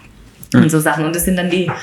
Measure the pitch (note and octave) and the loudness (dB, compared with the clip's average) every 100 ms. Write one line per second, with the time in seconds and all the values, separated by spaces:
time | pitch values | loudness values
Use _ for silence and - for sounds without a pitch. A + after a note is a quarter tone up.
0 | - - - - - B2 D#3+ D#3 D3+ D3 | -16 -20 -20 -20 -2 2 4 2 0 0
1 | D#3 F3 F#3+ F3+ F3+ F#3 E3+ - | -2 -2 -2 -2 0 -2 -2 -6